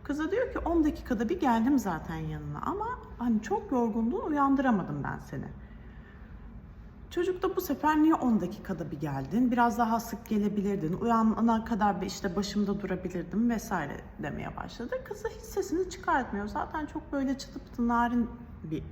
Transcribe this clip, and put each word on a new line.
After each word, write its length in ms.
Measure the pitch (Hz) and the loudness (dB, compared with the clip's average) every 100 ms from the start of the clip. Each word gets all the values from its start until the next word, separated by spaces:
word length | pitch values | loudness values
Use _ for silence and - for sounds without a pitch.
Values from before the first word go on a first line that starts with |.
Kıza 280 | - 294 320 | -4 -2 0
diyor 220 | 403 508 | 0 0
ki, 60 | - | -2
"On 240 | - 339 | 2 4
dakikada 460 | 302 - - 233 226 | 4 2 -2 0 2
bir 100 | 349 | 2
geldim 400 | 285 226 226 285 | 4 4 6 4
zaten 360 | 202 160 160 160 | 4 -2 -4 -6
yanına 460 | 156 151 151 147 | -4 -4 -6 -4
ama 240 | - 381 427 494 - - | -2 -2 -2 -6 -8 -4
hani 220 | 247 220 | 2 2
çok 300 | - 427 427 | 2 -2 0
yorgundun, 500 | 262 233 220 226 359 | 2 2 2 0 0
uyandıramadım 800 | 440 294 277 277 269 214 156 147 | 0 2 4 6 4 4 2 -4
ben 160 | - - | -4 -6
seni." 260 | - 135 - - - - - - - - - - - - - - - - - | -8 -8 -8 -10 -14 -16 -16 -16 -18 -18 -16 -16 -14 -16 -16 -16 -16 -16 -8
Çocuk 340 | - 359 359 | -2 -2 0
da 120 | 370 - | 0 0
bu 60 | |
sefer, 360 | 359 285 302 311 | -2 0 4 6
"Niye 160 | 302 | 6
on 280 | 320 254 214 | 6 4 4
dakikada 500 | 175 - - 185 160 | 2 -6 -6 -6 -4
bir 80 | 143 | -4
geldin? 520 | 156 139 131 196 254 | -4 -4 -2 2 2
Biraz 260 | 240 240 214 | 6 4 4
daha 220 | 233 226 | 2 2
sık 260 | 220 202 - | 0 -8 -2
gelebilirdin. 680 | 214 202 208 196 196 156 | 2 2 2 0 0 0
Uyanana 720 | 180 233 226 220 208 226 226 226 | 0 4 6 6 4 4 4 2
kadar 360 | 226 208 196 | 2 2 2
bir 40 | 180 | -2
işte 300 | - 202 175 | -4 -4 -2
başımda 460 | 196 202 202 202 | -2 0 0 0
durabilirdim." 680 | 180 185 180 180 165 190 233 | -2 -2 -2 -4 -2 2 2
vesaire 520 | 226 - 185 143 - - - | 2 0 -2 -2 -6 -12 -8
demeye 380 | 151 - - - | -6 -4 -6 -6
başladı. 380 | - - 233 508 - | -10 -8 -6 -6 -6
Kız 180 | 415 | -6
da 60 | 453 | -6
hiç 120 | - | -6
sesini 480 | - - 370 320 370 | -6 -4 0 0 0
çıkartmıyor. 580 | - - 311 240 202 208 | -2 0 2 2 -4 -4
Zaten 380 | 294 - 320 302 | -4 -4 -4 -6
çok 280 | 311 - | -8 -4
böyle 240 | 285 269 269 | -2 0 -2
çıtı 220 | - - | -6 -12
pıtı 280 | - - 240 | -12 -2 2
narin 420 | 240 240 240 226 - - - | 4 4 2 0 -4 -12 -12
bir 200 | 156 156 - | -6 -6 -6